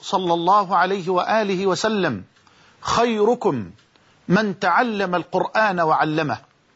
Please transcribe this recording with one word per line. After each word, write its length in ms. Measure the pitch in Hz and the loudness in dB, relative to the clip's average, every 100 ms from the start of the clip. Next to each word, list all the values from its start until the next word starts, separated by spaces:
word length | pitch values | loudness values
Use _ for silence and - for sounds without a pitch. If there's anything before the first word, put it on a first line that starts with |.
صلى 320 | - 190 180 | -4 -2 0
الله 420 | 170 170 208 185 185 | 0 4 2 2 0
عليه 320 | 185 196 170 | 0 -2 -2
وآله 580 | 180 - 220 202 185 196 | -2 0 0 0 0 0
وسلم: 580 | 170 220 214 165 98 - _ _ _ _ _ | 0 0 0 -2 -4 -12 _ _ _ _ _
"خيركم 920 | - - 240 214 208 247 196 131 87 - _ _ _ _ - | -4 0 0 2 2 2 0 -2 -8 -16 _ _ _ _ 0
من 300 | 190 208 175 | 0 0 -2
تعلم 560 | 190 175 247 202 190 | 0 2 0 -2 -2
القرآن 680 | 175 - 185 180 220 214 180 | -2 -2 -4 -2 0 0 2
وعلمه". 580 | 160 139 156 156 151 110 _ _ _ | 0 2 2 0 -2 -6 _ _ _